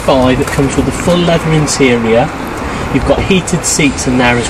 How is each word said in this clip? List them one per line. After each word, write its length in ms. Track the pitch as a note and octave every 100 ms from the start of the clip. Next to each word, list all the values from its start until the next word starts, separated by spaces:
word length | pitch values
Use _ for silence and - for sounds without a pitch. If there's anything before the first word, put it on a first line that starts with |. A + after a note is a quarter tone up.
five, 400 | - C#3 B2+ B2+
it 80 | C#3+
comes 240 | - C3+
with 160 | - C3
a 80 | - -
full 160 | F3
leather 320 | E3+ E3 D#3+
interior. 720 | D#3 D3 - C3+ A#2+ A2+ A2+ D3+ - - - - - -
You've 120 | C3+ C3
got 160 | C3+
heated 400 | - F#3+ - E3
seats 480 | - - D3+ - -
in 80 | B2+
there 200 | B2 A#2+
as 120 | A2+